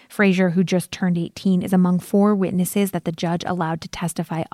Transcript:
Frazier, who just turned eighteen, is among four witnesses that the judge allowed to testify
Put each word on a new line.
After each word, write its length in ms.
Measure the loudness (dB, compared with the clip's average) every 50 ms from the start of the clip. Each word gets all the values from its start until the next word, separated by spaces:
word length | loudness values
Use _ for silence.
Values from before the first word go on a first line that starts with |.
| _
Frazier, 440 | _ 0 2 4 4 4 4 2 2
who 120 | 2 2 2
just 260 | 2 0 -2 -2 -4
turned 280 | -6 -4 -2 0 0
eighteen, 440 | 0 -2 -6 -6 -4 0 0 0 0
is 120 | 0 2 2
among 260 | 4 4 4 2 0
four 340 | -2 0 2 4 4 4 4
witnesses 580 | 2 0 -2 0 -2 -2 -2 0 -2 -2 -2
that 120 | -2 -4 -6
the 80 | -6
judge 320 | -6 -4 -2 -2 -2 -2 -2
allowed 360 | -4 -4 -2 -2 -4 -4 -6
to 80 | -8 -10
testify 540 | -10 -6 -6 -6 -4 -4 -6 -4 -4 -6 -6 -6